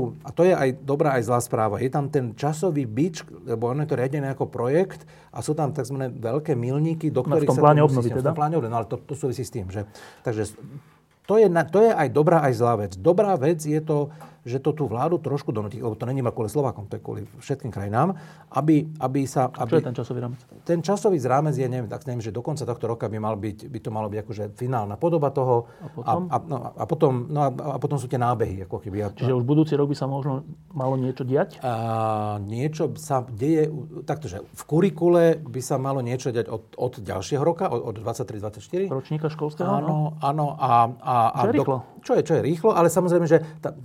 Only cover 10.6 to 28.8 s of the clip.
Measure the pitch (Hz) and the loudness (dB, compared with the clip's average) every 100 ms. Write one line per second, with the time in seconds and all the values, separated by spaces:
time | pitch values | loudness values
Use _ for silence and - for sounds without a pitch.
10.6 | - 139 - _ _ _ - 214 208 165 | -18 -18 -20 _ _ _ 2 6 6 6
11.6 | 156 190 226 180 139 143 156 165 143 113 | 2 6 6 6 2 4 6 6 6 4
12.6 | 120 110 101 92 151 185 202 180 139 170 | 4 4 0 0 4 4 4 4 2 0
13.6 | 156 156 156 147 147 - - - 120 131 | 0 -2 0 0 0 -6 -20 -16 -6 -2
14.6 | 151 151 127 110 156 175 - 143 - 107 | 0 0 -2 0 0 0 -2 -4 -4 -4
15.6 | 104 - 117 107 120 135 120 - 107 147 | -4 -6 -6 -4 -4 -2 -2 -2 -2 0
16.6 | 131 110 101 107 117 110 104 - - 135 | -2 -4 -10 -10 -10 -12 -12 -12 -8 -6
17.6 | 120 98 101 110 175 190 - - - - | -6 -6 -2 2 2 0 -10 -20 -8 -2
18.6 | 151 151 156 - 131 139 131 147 127 - | 4 4 2 -4 -2 -2 -2 0 0 -2
19.6 | 120 160 127 120 120 123 120 127 - - | 0 0 0 -4 -6 -6 -6 -10 -16 -10
20.6 | - 170 160 196 208 175 120 131 151 131 | -2 0 0 2 2 2 2 2 2 0
21.6 | 127 127 110 123 131 123 110 113 160 151 | -2 -2 -6 -8 -6 -6 -6 -6 -6 -6
22.6 | 117 117 113 117 110 110 107 107 107 104 | -4 -4 -4 -4 -4 -4 -4 -4 -6 -8
23.6 | - 117 - 107 107 107 107 104 104 - | -12 -12 -8 -6 -6 -6 -8 -8 -10 -8
24.6 | 123 127 104 101 170 165 139 139 131 117 | -4 -2 -4 -2 0 2 0 0 2 2
25.6 | 120 - 151 - 117 175 180 123 165 131 | 0 -10 -16 -8 -2 -2 0 -4 -4 -8
26.6 | 123 - 113 156 156 123 123 147 139 131 | -8 -8 -4 2 2 2 -2 0 0 -2
27.6 | 147 135 143 143 123 131 120 117 104 95 | -6 -4 -4 -4 -4 -2 0 0 -2 -4
28.6 | 90 107 | -8 -10